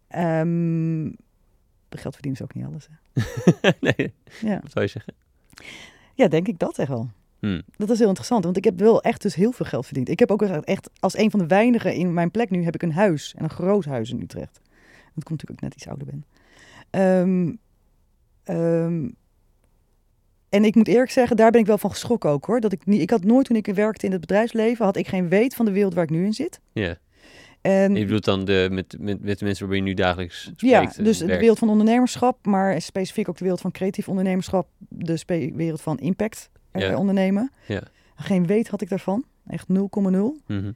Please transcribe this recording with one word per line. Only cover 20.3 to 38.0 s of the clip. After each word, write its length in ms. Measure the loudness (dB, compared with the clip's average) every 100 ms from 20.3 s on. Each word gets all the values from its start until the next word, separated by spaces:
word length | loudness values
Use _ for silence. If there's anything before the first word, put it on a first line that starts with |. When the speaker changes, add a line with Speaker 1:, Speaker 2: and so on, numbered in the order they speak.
| _ -2
Speaker 1:
en 160 | 2
ik 100 | 4
moet 140 | 6 6
eerlijk 220 | 4 2
zeggen, 260 | 2 2 6
daar 140 | 6
ben 100 | 6
ik 60 | 4
wel 120 | 2
van 120 | 0
geschrokken 400 | -6 -2 -2 0
ook, 140 | -2
hoor. 160 | 0 0
Dat 120 | 0
ik 140 | -2 0
niet, 140 | 2
ik 100 | 2
had 140 | 2
nooit, 220 | 4 4 4
toen 100 | 0
ik 100 | 0
werkte 400 | 0 0 0 -4
in 60 |
het 80 | -4
bedrijfsleven, 640 | 0 0 0 0 0 2
had 120 | 0 0
ik 120 | -2
geen 200 | -2 2
weet 260 | 2 2
van 100 | 2
de 80 | 0
wereld 220 | 2 2
waar 100 | 2
ik 60 | 0
nu 140 | 0
in 80 | -2
zit. 280 | -2 -6 -8 _
Speaker 2:
Ja. 240 | -6 -4 -6 _ _ -20 -20 -20 _
Speaker 1:
En 340 | 0 4 4
Speaker 2:
Je 100 | 2
bedoelt 200 | 2 0
dan 200 | 2 0
de, 240 | 2 2 2
met, 260 | 0 -6 -8
met, 220 | -6 -6
met 160 | -4 -4
de 60 |
mensen 220 | -4 -4 -2
waarmee 160 | -2
je 40 | -2
nu 60 |
dagelijks 580 | 0 0 0 -6 -10 -18 -2
Speaker 1:
Ja, 220 | 4 4
Speaker 2:
spreekt 180 | 4 0
en 60 |
Speaker 1:
dus 140 | 0 0
de 60 | 0
Speaker 2:
werkt. 140 | 2
Speaker 1:
wereld 180 | 4 4
van 100 | 4
ondernemerschap, 800 | 4 4 4 2 0 -2 -2 -2
maar 340 | 0 2 -2
specifiek 460 | -4 -6 -6 -4 -6
ook 80 | -4
de 60 |
wereld 160 | -4 -2
van 100 | -4
creatief 380 | -4 -6 -4 -6
ondernemerschap, 600 | -2 0 -2 -2 -4 -4 _
de 380 | -20 -10 -6 -6
spe-, 360 | -4 -4 -4
wereld 260 | -4 -6 -4
van 180 | -6 -4
impact, 520 | -4 -2 -4 -6 -20 _ _
eh, 120 | -4 -2
Speaker 2:
Ja. 80 | 0
Speaker 1:
ondernemen. 560 | 0 0 2 0 -2 _ -8
Speaker 2:
Ja. 160 | -8 -8 _